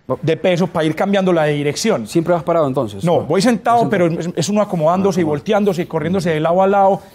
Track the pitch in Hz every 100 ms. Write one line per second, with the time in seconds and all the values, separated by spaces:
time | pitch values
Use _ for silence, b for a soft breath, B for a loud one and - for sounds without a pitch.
0 | - 131 147 160 190 170 180 170 156 156
1 | 196 202 185 170 151 147 143 143 220 156
2 | 110 170 160 170 165 170 143 127 110 98
3 | 170 165 - 180 220 233 240 233 226 185
4 | 170 165 170 170 160 208 202 180 156 185
5 | 196 180 160 147 - 208 202 170 165 160
6 | 151 190 170 156 160 180 196 202 196 196
7 | B